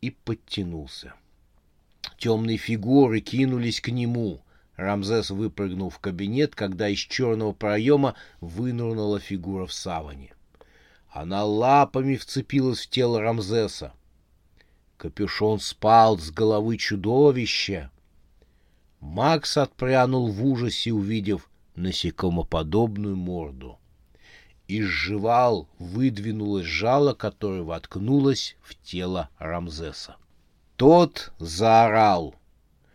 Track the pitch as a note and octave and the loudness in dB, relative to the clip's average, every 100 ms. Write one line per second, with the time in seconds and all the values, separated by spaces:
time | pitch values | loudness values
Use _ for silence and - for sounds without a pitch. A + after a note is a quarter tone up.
0 | A#2+ - - A2 _ - F2+ D#2+ C#2 - | -10 -8 -8 -8 _ -8 -6 -8 -12 -16
1 | D2 - _ _ _ _ _ _ _ _ | -20 -20 _ _ _ _ _ _ _ _
2 | - - A#2 A2 A2+ A2+ - A2+ G#2 C#3 | -18 -6 -2 0 0 -2 -2 -4 4 6
3 | B2+ A2 - B2 C3 B2 A#2+ - - A#2+ | 6 2 -2 0 0 0 -2 -4 -4 -4
4 | A#2 A#2+ G#2+ - _ _ _ - F#2 G2+ | -2 -2 -4 -6 _ _ _ -6 -4 -2
5 | G2 A2+ G2 G2 A2 - G2 F#2 F#2 - | 0 -2 -2 -4 -4 -4 -4 -4 -6 -6
6 | G2+ F2+ G2+ B2 D3+ - G2+ F#2 G#2 G2+ | -8 -6 -4 -2 -2 -2 -6 -2 -2 -4
7 | - - B2 A2 G#2+ - G#2+ G#2+ B2 D3 | -6 -4 -2 0 -4 -4 -2 2 4 4
8 | C3 - - - E2+ E2 B2 A#2+ A#2 A2 | 2 -4 -14 -18 -10 -6 -4 -4 -4 -2
9 | G#2 G2+ - G2 F2+ F#2+ F2+ - F#2+ E2 | -2 -2 -4 -8 -6 -8 -8 -10 -8 -8
10 | D2 C#2 C2+ - _ _ - _ _ _ | -10 -16 -20 -20 _ _ -20 _ _ _
11 | _ - E2 G2 G#2+ G#2+ B2 C#3+ C#3 C3 | _ -12 -6 -2 0 2 6 6 4 0
12 | C3+ B2+ - C3+ - C#3 C3 A#2 - B2+ | -2 -2 -4 -8 -2 0 0 -2 -4 0
13 | A#2+ A2+ A2 A2+ G2 A2+ G2+ - C#2+ - | 0 0 0 -2 0 0 -2 -6 -14 -16
14 | _ _ _ _ _ _ _ _ _ - | _ _ _ _ _ _ _ _ _ -14
15 | - - G2+ - G#2+ G#2+ - - G#2+ A2+ | -12 -6 -6 0 0 0 -4 -2 6 8
16 | A2+ G2 D#2+ D#2 A2 G#2+ A2 A2+ - G#2 | 8 4 -2 0 2 2 0 -2 -4 -2
17 | G2+ B2+ D3 B2+ A2 - - F#2 C#2 - | 2 6 6 4 -2 -4 -4 -6 -10 -18
18 | _ _ _ _ _ _ _ _ _ _ | _ _ _ _ _ _ _ _ _ _
19 | C#2+ F2+ C#3 D#3+ - D3+ C#3 - B2+ C3 | -10 0 2 2 0 0 0 -2 2 4
20 | B2+ C3 A#2+ G2+ C3+ B2 A#2+ - A#2+ A2 | 4 2 0 0 0 0 -2 -4 -2 -2
21 | G2 A2 G2 F#2+ - _ _ E2 F#2 - | 0 -2 -2 -4 -6 _ _ -6 -4 -4
22 | E2+ - F2+ E2+ - E2 D#2 G2+ A#2 G2+ | -4 -2 -2 0 -2 -4 0 0 0 -2
23 | G#2 F#2+ F2+ F2+ D2+ C2 B1+ - _ _ | -4 -4 -6 -6 -8 -12 -18 -20 _ _
24 | _ _ - - _ _ - G#2 G2+ E2+ | _ _ -20 -20 _ _ -8 -4 -2 -4
25 | F#2+ G#2 A2 A#2+ B2 G2 - - F2+ G2+ | -4 -2 2 4 4 2 -4 -16 -8 0
26 | C3 G2+ A2 A2 G#2 G2+ E2 D#2 F2 C#3 | 0 0 -6 -6 -4 -4 -4 -2 2 4
27 | C#3+ - G#2 - G#2 F#2+ E2 E2 - F#2+ | 2 0 -6 -6 -6 -4 -6 -8 -8 -6
28 | G#2+ C#3+ C#3 B2+ - - - - - F2+ | 0 4 4 0 -4 -14 -20 -20 -12 -8
29 | F2+ F#2 D#2 - D#2+ E2+ F2 D2+ D#2+ - | -4 -4 -6 -10 -8 -6 -6 -10 -12 -12
30 | - - _ _ _ _ _ - C3 F3 | -16 -20 _ _ _ _ _ 4 8 8
31 | E3 - - - E2 E2 A2+ A2+ A2+ A2 | 6 -2 -14 -12 -10 0 6 6 6 6
32 | G#2+ F2+ D#2 - _ _ _ _ _ | 4 2 -2 -12 _ _ _ _ _